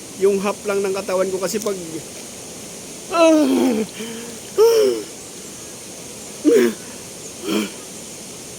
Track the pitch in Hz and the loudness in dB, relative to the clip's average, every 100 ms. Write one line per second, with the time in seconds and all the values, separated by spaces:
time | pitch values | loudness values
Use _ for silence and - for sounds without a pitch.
0 | - - 196 196 202 202 208 196 196 196 | -12 2 4 4 0 -2 -2 0 0 -2
1 | 196 185 190 185 185 208 214 190 165 160 | 0 0 2 0 -2 -2 -2 -4 -6 -10
2 | - - - - - - - - - - | -10 -14 -14 -14 -14 -14 -14 -14 -14 -14
3 | - 339 330 311 269 269 262 214 220 - | -2 6 8 8 6 6 4 2 -2 -6
4 | 226 226 233 - - - 453 453 403 427 | -10 -10 -12 -12 -4 6 6 8 6 2
5 | 403 - - - - - - - - - | -4 -12 -16 -16 -14 -14 -14 -14 -16 -14
6 | - - - - 294 466 240 214 - - | -14 -14 -14 0 4 6 6 2 -10 -14
7 | - - - - - 208 202 - - - | -14 -14 -14 -8 -2 -2 -2 -8 -14 -14
8 | - - - - - | -14 -14 -14 -14 -14